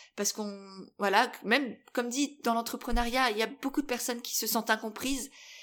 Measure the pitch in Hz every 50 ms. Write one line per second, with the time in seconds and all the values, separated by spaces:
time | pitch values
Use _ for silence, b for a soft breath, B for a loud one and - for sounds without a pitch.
0 | B B B - 202 - - - 214 208 202 196 196 196 190 190 185 - - -
1 | 196 196 190 208 254 226 - - - 196 226 277 285 233 - - _ _ - 254
2 | 240 240 233 269 285 277 - - - 233 233 226 226 233 - - - 254 233 240
3 | 240 233 233 254 262 240 208 208 220 220 269 - - 269 - - 277 - 247 233
4 | - - 240 240 240 - - - - 214 226 233 220 - 220 214 220 220 214 -
5 | - 262 277 262 - - B B B B B B